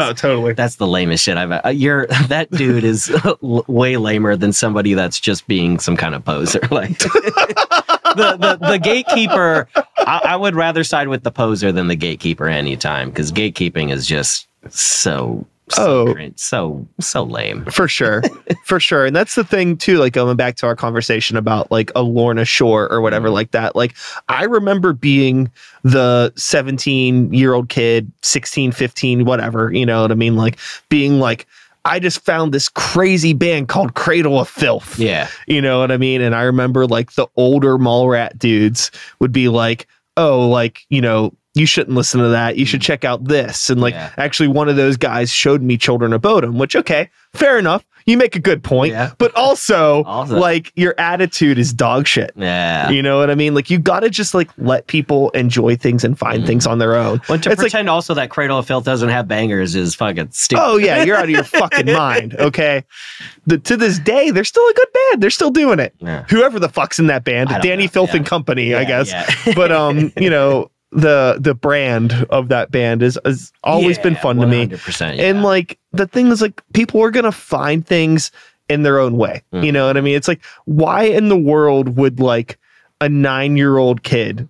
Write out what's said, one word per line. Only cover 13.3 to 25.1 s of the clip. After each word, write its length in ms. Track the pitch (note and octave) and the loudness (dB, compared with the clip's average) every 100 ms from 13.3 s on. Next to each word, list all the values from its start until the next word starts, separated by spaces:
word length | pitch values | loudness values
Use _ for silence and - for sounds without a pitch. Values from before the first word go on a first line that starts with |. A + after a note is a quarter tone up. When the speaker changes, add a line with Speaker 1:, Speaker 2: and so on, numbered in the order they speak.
Speaker 2:
gatekeeping 600 | F2+ G#2+ - F2 E2 D2 | -2 -4 -4 -6 -4 -4
is 140 | C#2 C2 | -4 -4
just 420 | D2+ C#2+ - - _ - | -4 -4 -6 -10 _ -14
so, 760 | - - - F2+ C#2+ A#1+ G#1+ - _ - | -6 -2 -2 -2 -2 -6 -8 -12 _ -8
so 360 | - G3 C3 A#2 | -2 2 2 0
Speaker 1:
Oh. 40 | |
Speaker 2:
cringe, 240 | D2+ D2 - | -2 -8 -12
so, 480 | - B2 E2 C#2+ B1 - | -6 -6 -6 -8 -12 -10
so 240 | - - | -6 -6
lame. 420 | A#1+ A1+ G#1+ - - | -6 -6 -8 -8 -6
Speaker 1:
For 220 | - F3 | -2 -2
sure. 340 | - A#2 G#2 - - | 0 0 0 -2 -6
Speaker 2:
<laughs> 220 | - F3 - | -8 -6 -2
Speaker 1:
For 140 | F3+ | -2
sure. 260 | - D#3 C3+ | 0 2 2
And 80 | D#3 | 0
that's 180 | G#3+ - | 0 -2
the 80 | |
thing 340 | G3 G3 F3 E3 | 0 0 0 0
too, 200 | - F3 | 2 4
like, 160 | B2+ | 4
going 240 | B2 B2 B2 | 2 0 0
back 180 | B2 B2 | -2 -2
to 100 | A#2+ | -4
our 80 | A#2 | -2
conversation 640 | A#2 A2+ A2+ A2 - A2+ | -2 -4 -2 -2 -2 -2
about, 340 | A2 G#2+ - | 0 -2 0
like, 200 | A2+ A2+ - | 0 0 -2
a 60 | |
Lorna 420 | A#2+ A#2 A#2+ A2+ A2+ | 0 2 0 0 0
Shore 420 | - A#2+ G#2+ G#2 | 2 2 2 2
or 100 | A#2 | 0
whatever 280 | A2 G#2+ A2+ | 0 0 0
Speaker 2:
Mm. 40 | |
Speaker 1:
like 180 | G2+ A2 | 0 0
that. 240 | A2+ A2+ G#2+ | -2 -2 -2
Like, 200 | B2 - - - - | -2 -4 -16 -14 -6
I 140 | B2+ G#3 | -4 0
remember 480 | A#3 G3+ G3 F3+ | 0 0 0 0
being 560 | B2+ D3 | 0 2